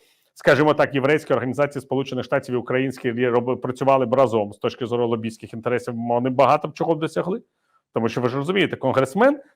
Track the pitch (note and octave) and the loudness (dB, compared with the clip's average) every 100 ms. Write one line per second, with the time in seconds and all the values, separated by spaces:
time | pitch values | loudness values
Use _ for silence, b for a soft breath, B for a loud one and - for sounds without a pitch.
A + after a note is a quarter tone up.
0 | b b b - - C#3 D3+ D3 C#3 C#3 | b b b -2 4 6 6 4 2 2
1 | C3 D3+ - C3 B2 B2+ C#3+ C#3 - C3 | 2 2 2 0 0 0 -2 -2 -4 -4
2 | C3+ B2+ A#2+ C#3+ C3+ B2 B2 C3 C3+ B2+ | -4 -6 -2 -4 -2 -4 -2 -2 -2 -4
3 | B2+ A#2 B2+ A#2+ A#2+ B2 B2+ B2 C3+ C3+ | -4 0 2 2 0 -2 -6 -2 2 2
4 | B2 B2+ C3 A2 G2+ G#2 A#2+ - A#2 A#2+ | 2 2 2 2 -2 -4 -6 -6 -4 -2
5 | A#2+ A#2 A2+ A2+ A2+ A#2 A#2 A#2+ B2 A#2 | 0 -2 -4 -10 -14 -8 -4 -2 -4 -6
6 | A#2 A#2+ C3 C3 B2+ D3+ D#3 - E3 E3 | -2 -2 0 4 4 4 0 -6 -4 -4
7 | D#3+ F3 E3+ G#3+ - _ _ _ _ - | -4 -4 -6 -6 -10 _ _ _ _ -4
8 | A2+ C3 B2 C3 C#3+ G3 D#3 - C3 B2+ | -4 -2 -2 -2 -2 0 -2 -2 -2 0
9 | C3 F#3+ B3+ D4 B | 0 2 2 2 B